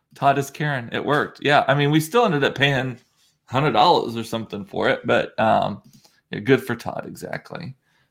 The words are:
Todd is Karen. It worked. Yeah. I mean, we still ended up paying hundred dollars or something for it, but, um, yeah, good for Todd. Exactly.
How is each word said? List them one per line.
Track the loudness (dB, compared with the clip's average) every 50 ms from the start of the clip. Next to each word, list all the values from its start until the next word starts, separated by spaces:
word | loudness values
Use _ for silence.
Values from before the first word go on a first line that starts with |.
| _ _ _
Todd | 0 0 2 2
is | 2 -2 -6
Karen. | -6 -6 -4 -4 -4 -4 -6 -6
It | -6 -6 -2
worked. | 0 0 0 0 -4 -8 -4
Yeah. | 0 2 4 4 4
I | 4 2
mean, | 2 2 2
we | 2 2
still | 0 2 2 2 2
ended | 2 2 2 0
up | 0 0
paying | 0 0 0 0 -2 -4 -4 -8 -12 _ _ _ _ _ _ _ _ _
hundred | _ -2 0 0 2
dollars | 4 4 6 6 6 4 2 -2 -6
or | -6 -6
something | -6 -6 -8 -8 -8 -10 -10 -10
for | -8 -6 -2 0 0
it, | 0 0 0
but, | 0 0 0 0 -2 -2 0
um, | 2 2 4 2 2 -2 -4 -8 _ -20 _ _ _ _ _ _ _ _
yeah, | -10 -6
good | 2 4 4 4 4
for | -2 -8
Todd. | -6 -6 -8 -8 -8 -10
Exactly. | -12 -14 -12 -12 -10 -10 -10 -12 -12 -14 -12 -12 -12 -14 _ _ _ _ _ _ _